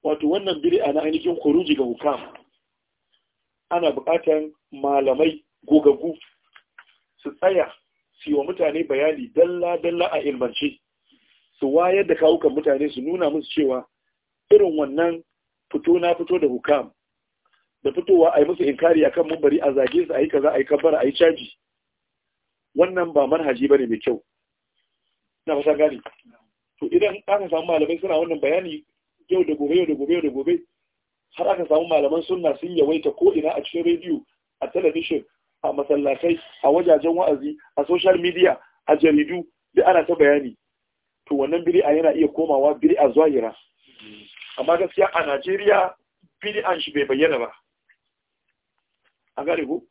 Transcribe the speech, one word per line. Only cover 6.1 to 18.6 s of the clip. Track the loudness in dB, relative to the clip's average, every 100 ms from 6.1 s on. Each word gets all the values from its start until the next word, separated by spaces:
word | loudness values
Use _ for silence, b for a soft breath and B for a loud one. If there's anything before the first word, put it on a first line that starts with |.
| -10 -18 _ _ -20 _ -20 _ _ _ _
su | -16 -2
tsaya | 0 0 -2 -8 _ _ _ _
su | -4
yi | -4
wa |
mutane | -2 -2 -2 -2 -4
bayani | 0 0 -2 -6
dalla-dalla | 2 2 2 -4 -4 -4 -2 -4
a | -2
ilmance, | -4 -4 -6 -4 -8 -8 _ _ _ _ _ _ _ _
su | 0
wayar | 2 2 0 0
da | 2
kawukan | 2 4 0 0
mutane, | -2 0 -2
su | -6
nuna | -8 -4 -2
musu | -4 -6
cewa | -2 -2 -2 -8 _ _ _ _ _ _
irin | 6 6 0
wannan | -4 0 -2 -2 _ _ _ _ _
fito | -4 2 2
na | 2 -2
fito | -2 0
da | 0
hukam, | -2 0 0 -2 _ _ _ _ _ _ _ _ _
da | -4
fitowa | -4 2 4 6 4
a |
yi | 0
musu | 0